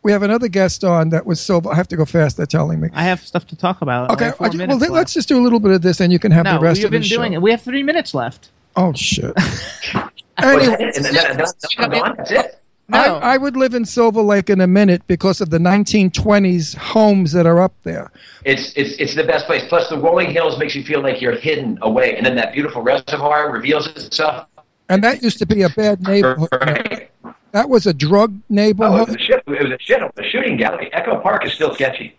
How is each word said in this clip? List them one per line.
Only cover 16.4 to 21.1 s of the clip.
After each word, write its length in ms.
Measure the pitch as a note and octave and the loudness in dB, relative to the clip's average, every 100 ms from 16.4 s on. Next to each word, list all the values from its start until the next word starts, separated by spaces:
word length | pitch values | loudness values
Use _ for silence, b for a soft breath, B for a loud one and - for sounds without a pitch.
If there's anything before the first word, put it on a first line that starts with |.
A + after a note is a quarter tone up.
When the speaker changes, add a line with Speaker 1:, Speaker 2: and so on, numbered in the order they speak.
| F#3+ F3+ D#3 | 4 0 -2
Speaker 1:
homes 580 | - - A3 G#3+ G3 E3+ | -10 -2 4 4 4 2
that 120 | E3+ E3 | 2 4
are 160 | E3+ | 4
up 120 | F#3 _ | 2 _
there. 280 | - E3 - B B B | -10 -10 -12 B B B
Speaker 3:
It's, 300 | C#3 C3+ - D3 | -2 -2 -2 -4
it's, 180 | C#3 - | -4 -4
it's 160 | D3 | -4
the 100 | D3+ | -2
best 220 | D#3 D3+ - | 0 0 0
place. 180 | E3 - | -4 0
Plus, 180 | E3+ - | 0 0
the 100 | D3+ | 0
rolling 320 | D#3+ F3+ F3+ | 2 2 0
hills 260 | E3 D#3+ C#3 | 0 0 -2
makes 160 | D3+ | -4
you 100 | C#3+ | -6
feel 180 | - D3 | -4 -2
like 200 | C3+ | -2